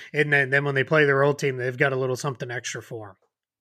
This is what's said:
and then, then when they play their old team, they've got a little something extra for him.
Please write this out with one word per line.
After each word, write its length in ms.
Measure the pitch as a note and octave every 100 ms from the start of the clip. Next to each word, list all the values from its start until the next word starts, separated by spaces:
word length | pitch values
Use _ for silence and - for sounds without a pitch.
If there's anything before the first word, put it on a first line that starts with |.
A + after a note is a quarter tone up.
| -
and 180 | D3 D3+
then, 180 | C#3+ C3+
then 140 | C#3
when 120 | C#3+ C3+
they 100 | C3
play 180 | D#3
their 200 | C#3+ C3+
old 160 | C#3+ C#3+
team, 180 | C#3+ B2+
they've 200 | B2+ B2
got 140 | C#3+
a 60 | C3
little 180 | C3 B2+
something 360 | D3+ B2+ B2
extra 300 | B2 - B2
for 280 | - A#2 G#2
him. 60 | F#2 _ _ _ _